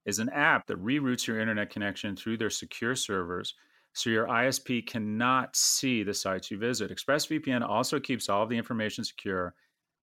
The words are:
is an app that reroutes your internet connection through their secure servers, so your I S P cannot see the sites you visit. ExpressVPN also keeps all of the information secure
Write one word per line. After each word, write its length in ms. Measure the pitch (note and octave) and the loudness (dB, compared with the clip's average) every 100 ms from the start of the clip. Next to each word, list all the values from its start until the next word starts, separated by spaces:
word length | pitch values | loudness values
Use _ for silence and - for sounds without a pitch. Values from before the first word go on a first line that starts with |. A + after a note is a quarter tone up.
| - | -4
is 140 | G2+ | -2
an 100 | B2 | 0
app 360 | C#3+ D#3 B2+ - | 2 4 4 2
that 140 | F#2 | -6
reroutes 440 | G#2 D3 C3 B2 - | 0 0 2 0 0
your 120 | A2 | 0
internet 300 | A2 G#2 G#2 | 0 0 -2
connection 480 | G#2+ G2+ F#2+ G#2+ F#2 | -2 -4 -4 -6 -6
through 220 | A2+ A2+ | -4 -2
their 100 | G#2+ | 0
secure 460 | - - - A#2 | -2 -8 -4 -2
servers, 600 | B2+ - G2 F2 F2+ - - _ _ _ | -2 0 -2 -2 -4 -6 -10 _ _ _
so 160 | - A#2 | -4 0
your 220 | A2 A#2 | 2 2
I 160 | A#2 C3 | 4 4
S 120 | C3 | 2
P 220 | - A#2+ | -2 -2
cannot 760 | - A#2 G#2+ A2 B2 C3 B2 | -2 -4 -2 0 4 2 2
see 480 | - - - C3+ A#2 | 2 2 4 2 2
the 120 | G2+ | 0
sites 360 | G2 G2 F#2+ - | -2 0 -2 -4
you 60 | G2+ | -2
visit. 340 | A#2+ A2 G2 | -2 0 -4
ExpressVPN 720 | F#2+ - D3 - D#3 C#3+ B2 A#2 | -4 0 0 2 -2 0 0 2
also 320 | G#2+ B2+ D3 | 2 2 0
keeps 300 | - A#2+ - | 0 -2 2
all 140 | G2+ | 2
of 40 | A2 | 2
the 80 | A#2 | 0
information 480 | - A#2 G#2+ - | -2 -2 -2 -2
secure 500 | G#2+ - G2+ F#2 F2+ - _ _ _ _ | -6 -6 -4 -2 -2 -6 _ _ _ _